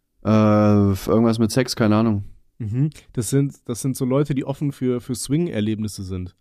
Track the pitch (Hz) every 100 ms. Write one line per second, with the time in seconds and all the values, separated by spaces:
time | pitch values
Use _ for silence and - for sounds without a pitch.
0 | _ _ - 107 107 107 104 104 101 95
1 | - 110 117 113 110 135 127 - 110 107
2 | 113 101 104 - _ _ 110 123 151 -
3 | - - 110 135 143 - - 120 135 127
4 | 127 135 151 131 - 135 147 - 127 123
5 | - 120 - 151 175 107 104 107 107 -
6 | 92 92 90 -